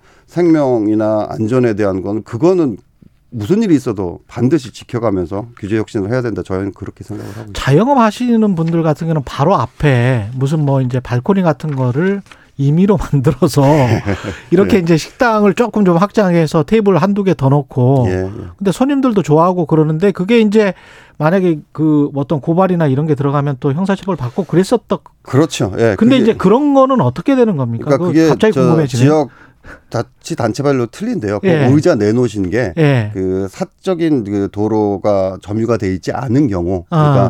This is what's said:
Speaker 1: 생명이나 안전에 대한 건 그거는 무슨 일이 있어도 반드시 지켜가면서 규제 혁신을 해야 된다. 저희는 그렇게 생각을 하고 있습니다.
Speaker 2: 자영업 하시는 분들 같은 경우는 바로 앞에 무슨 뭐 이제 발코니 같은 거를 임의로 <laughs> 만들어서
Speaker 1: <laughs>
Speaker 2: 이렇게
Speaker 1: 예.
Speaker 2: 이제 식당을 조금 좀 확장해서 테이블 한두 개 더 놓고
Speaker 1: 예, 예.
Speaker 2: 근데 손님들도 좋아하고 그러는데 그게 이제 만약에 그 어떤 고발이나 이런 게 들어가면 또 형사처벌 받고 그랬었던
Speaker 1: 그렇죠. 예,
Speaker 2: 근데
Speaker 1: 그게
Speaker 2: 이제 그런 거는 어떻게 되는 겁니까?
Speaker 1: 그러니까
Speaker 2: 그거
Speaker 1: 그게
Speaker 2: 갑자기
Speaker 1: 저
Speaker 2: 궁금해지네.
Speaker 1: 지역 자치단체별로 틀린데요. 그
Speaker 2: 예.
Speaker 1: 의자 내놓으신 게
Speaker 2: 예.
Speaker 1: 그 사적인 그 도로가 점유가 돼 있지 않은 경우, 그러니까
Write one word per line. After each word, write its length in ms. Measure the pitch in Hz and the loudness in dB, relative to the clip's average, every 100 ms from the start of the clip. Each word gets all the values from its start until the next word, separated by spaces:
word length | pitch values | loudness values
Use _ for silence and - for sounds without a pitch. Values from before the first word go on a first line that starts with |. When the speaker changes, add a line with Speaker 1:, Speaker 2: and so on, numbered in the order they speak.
| _ _ _ | _ _ _
Speaker 1:
생명이나 1000 | 165 175 156 135 120 104 107 107 107 - | -2 2 2 2 0 0 0 0 -2 -4
안전에 440 | - 107 127 123 | -4 -2 0 0
대한 280 | 104 101 92 | 0 -2 -2
건 200 | 92 107 | -4 -6
그거는 540 | - 117 160 190 147 95 _ _ - _ _ | -8 -2 2 2 0 -4 _ _ -20 _ _
무슨 320 | 117 104 202 | -8 -2 0
일이 120 | 220 | 2
있어도 460 | 147 123 101 90 85 _ | 0 -2 -6 -6 -8 _
반드시 460 | 117 123 160 120 | -4 0 0 -4
지켜가면서 760 | - - 117 113 98 87 101 117 - | -20 -10 -4 -2 -2 -4 -6 -10 -10
규제 180 | 95 110 | -4 -4
혁신을 340 | 104 113 98 | -4 -4 -4
해야 120 | 127 | -4
된다. 200 | 123 95 | -4 -6
저희는 300 | 87 92 98 | -6 -4 -6
그렇게 320 | - 92 - | -8 -14 -16
생각을 260 | - 104 107 | -14 -14 -14
하고 100 | 101 | -16
있습니다. 200 | 107 98 | -14 -6
Speaker 2:
자영업 380 | - 143 240 285 | 2 2 4 2
하시는 560 | 220 - 247 226 214 | 2 0 0 2 2
분들 280 | 165 165 170 | 0 0 0
같은 240 | 160 147 165 | 0 -2 -2
경우는 160 | 160 127 | -4 -4
바로 280 | - 151 | -2 0
앞에 760 | 185 117 - 151 127 120 127 104 | 0 -2 -2 2 2 2 0 -4
무슨 300 | 131 135 156 | -4 -2 0
뭐 160 | 143 135 | 0 0
이제 180 | 127 127 | 0 -4
발코니 440 | - 123 127 190 | -4 -4 0 0
같은 340 | 175 - 156 135 | 0 -2 -4 -4
거를 460 | 127 123 185 202 - - _ - | -2 0 -2 -2 -8 -20 _ -4
임의로 400 | 139 156 196 185 | 0 2 2 2
<laughs> 160 | - | 0
만들어서 500 | 143 127 123 165 143 139 151 123 110 104 | 0 0 0 0 2 4 4 2 0 -2
Speaker 1:
<laughs> 400 | 95 101 95 - | -6 -6 -12 -2
Speaker 2:
이렇게 260 | 175 196 196 | 2 2 2
Speaker 1:
예. 40 | |
Speaker 2:
이제 160 | 165 160 | 2 0
식당을 560 | - - 247 214 208 | 0 -2 0 2 2
조금 300 | 196 233 214 | 2 0 0
좀 140 | 190 170 | 2 2
확장해서 640 | 202 - 190 170 156 165 | 0 0 2 2 2 0
테이블 340 | 147 226 202 175 | 2 2 2 2
한두 260 | 190 202 | 2 0
개 120 | 190 | 0
더 160 | 156 135 | 0 2
놓고 560 | 143 139 135 123 135 95 | 2 0 0 2 2 2
Speaker 1:
예, 40 | 92 | -2
예. 60 | 95 107 90 - | -4 -8 -14 -6
Speaker 2:
근데 160 | 196 | -4
손님들도 500 | - 262 277 262 202 | 0 0 0 0 0
좋아하고 440 | 147 151 175 180 160 | 2 2 2 0 0
그러는데 440 | 156 156 156 202 | 2 2 0 -2
그게 300 | - 185 233 | -2 0 2
이제 320 | 214 214 202 - - - - - | 4 2 2 -2 -12 -20 -18 -4
만약에 420 | 151 190 180 151 - | 0 2 0 -2 -6
그 380 | - 156 151 143 | -2 2 2 0
어떤 260 | 139 135 151 | -2 -4 -4
고발이나 460 | 165 165 190 175 156 | -2 0 2 2 0
이런 200 | 131 156 | 0 0
게 80 | |
들어가면 440 | 143 143 143 143 131 | 0 0 -2 -2 -2
또 140 | 147 | -2
형사처벌 420 | 139 190 190 - 170 | -2 -2 -4 -4 -6
받고 280 | 123 - | -6 -6
그랬었던 540 | 175 160 190 220 - - - _ | -2 0 2 0 -2 -6 -8 _
Speaker 1:
그렇죠. 500 | - 127 156 - 110 95 | -2 0 2 0 -4 0
예, 200 | 113 95 | 0 4
Speaker 2:
근데 180 | - 262 | 4 4
Speaker 1:
그게 0 | |
Speaker 2:
이제 180 | 220 | 2
그런 380 | 175 185 233 294 | 2 2 2 2
거는 300 | 269 262 262 | 4 4 2
어떻게 340 | 123 127 220 262 | 0 -2 0 2
되는 220 | 226 156 | 2 0
겁니까? 260 | 120 117 | -4 -4
Speaker 1:
그러니까 140 | - 139 | -2 0
Speaker 2:
그거 140 | 175 | 2
Speaker 1:
그게 160 | 151 160 | 2 2
Speaker 2:
갑자기 260 | 170 220 | 4 2
Speaker 1:
저 80 | 135 | 2
Speaker 2:
궁금해지네. 400 | 127 160 139 120 | 2 2 0 2
Speaker 1:
지역 240 | 131 156 123 - - _ - - _ | 2 2 0 -6 -20 _ -20 -20 _
자치단체별로 960 | 113 - _ - 165 117 107 139 135 117 | -8 -8 _ -10 -4 -4 -2 0 0 -2
틀린데요. 540 | - 220 208 104 101 | -6 -8 -4 -4 -2
그 80 | 196 | 0
Speaker 2:
예. 180 | 156 127 | 2 4
Speaker 1:
의자 280 | 143 349 | 4 2
내놓으신 560 | 127 104 117 123 104 92 | 2 0 0 -2 -2 -4
게 220 | 107 107 90 | -2 -2 0
Speaker 2:
예. 340 | 147 131 107 | 2 2 -2
Speaker 1:
그 360 | 101 92 95 98 | -4 -4 -4 -6
사적인 720 | - 185 _ - 175 165 143 | -8 -12 _ -6 -2 0 -2
그 240 | 98 101 98 | -2 -4 -4
도로가 880 | 101 104 110 104 98 107 101 95 92 | -2 -2 0 0 0 0 0 0 -4
점유가 340 | - 107 113 113 | -8 -4 -2 -2
돼 160 | 98 | -2
있지 160 | 92 - | -4 -4
않은 360 | 110 127 127 147 | -6 -2 0 0
경우, 360 | 92 87 92 - | 0 -2 -4 -4
그러니까 320 | 165 151 131 117 | 0 2 2 0